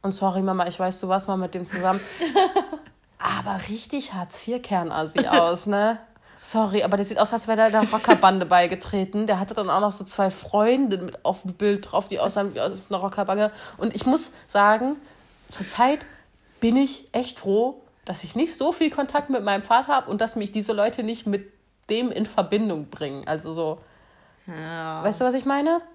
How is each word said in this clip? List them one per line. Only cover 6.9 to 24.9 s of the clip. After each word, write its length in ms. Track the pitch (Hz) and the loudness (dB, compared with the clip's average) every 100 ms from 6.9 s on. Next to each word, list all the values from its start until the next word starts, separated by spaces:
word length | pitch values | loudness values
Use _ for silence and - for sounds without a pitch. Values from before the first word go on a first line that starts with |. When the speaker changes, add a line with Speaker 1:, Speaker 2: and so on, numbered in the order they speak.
| 196 | 0
Speaker 1:
der 80 | 202 | -2
sieht 120 | 214 | 0
aus, 140 | 214 | 0
als 140 | 233 - | 0 -2
wäre 100 | 220 | 4
der 80 | 220 214 | 4 4
einer 80 | 220 | 2
Rockerbande 560 | 214 - 208 196 190 170 | 2 4 6 8 6 4
<laughs> 20 | |
beigetreten. 760 | 180 175 180 - 202 190 208 214 | 6 4 0 -4 -2 -2 -2 0
Der 140 | 190 | 0
hatte 160 | 196 220 | -2 -4
dann 160 | 190 | 0
auch 100 | 165 | 2
noch 100 | 208 | 2
so 140 | 202 190 | -2 -8
zwei 240 | - 196 | 0 0
Freunde 680 | 190 - 208 220 262 269 196 | -2 -2 2 4 4 2 -2
mit 260 | 175 - - | -6 -6 -4
auf 160 | 185 | -4
dem 120 | 185 180 | -6 -2
Bild 360 | 208 202 202 | 0 0 0
drauf, 160 | - - | -4 -2
die 120 | - | -2
aussahen 340 | 196 202 202 | -2 0 -4
wie 80 | - | -2
aus 120 | 139 190 - | -4 -4 -6
einer 100 | 196 | -4
Rockerbande. 520 | 190 190 196 196 208 - - - | -4 -4 -2 0 0 -2 -18 -6
Und 180 | 220 202 | -4 0
ich 100 | - | 2
muss 260 | 302 - - - | 2 0 -10 -2
sagen, 520 | 202 202 220 254 294 - - _ _ _ | 4 6 6 2 -4 -10 -20 _ _ _
zurzeit 580 | - 190 - 247 294 - - _ _ _ _ | -8 -6 2 2 2 -4 -20 _ _ _ _
bin 180 | 233 247 | 2 4
ich 300 | 277 - - | 2 -2 -6
echt 280 | 233 247 - | -4 -4 -6
froh, 420 | 196 202 240 269 - _ - | 0 2 2 -4 -20 _ -10
dass 180 | 185 | -10
ich 120 | 170 226 | -6 -2
nicht 200 | 320 - | -2 0
so 160 | 285 | -2
viel 200 | 349 320 | 2 0
Kontakt 400 | 294 277 294 285 | 0 0 0 0
mit 120 | 262 | -2
meinem 200 | 202 196 | 2 0
Vater 240 | - 233 269 285 | 4 2 4 0
hab 120 | - | 0
und 140 | 208 | -2
dass 140 | 226 - | -2 -2
mich 160 | 202 | -4
diese 220 | 214 202 | -4 -2
Leute 280 | 214 208 - | 2 2 0
nicht 220 | 220 233 - | -6 -4 -2
mit 260 | 202 196 _ _ _ - | -4 -4 _ _ _ -4
dem 220 | 220 247 | -2 -2
in 160 | - 214 | -2 -2
Verbindung 600 | - 190 202 220 160 143 | 0 0 0 0 -4 -8
bringen. 380 | - 147 139 - | -8 -8 -8 -6
Also 240 | 156 156 | -6 -4
so, 280 | 160 160 156 - _ _ _ _ _ - | -4 -4 -4 -12 _ _ _ _ _ -16
Speaker 2:
Ja. 580 | 160 160 165 160 | -12 -10 -8 -8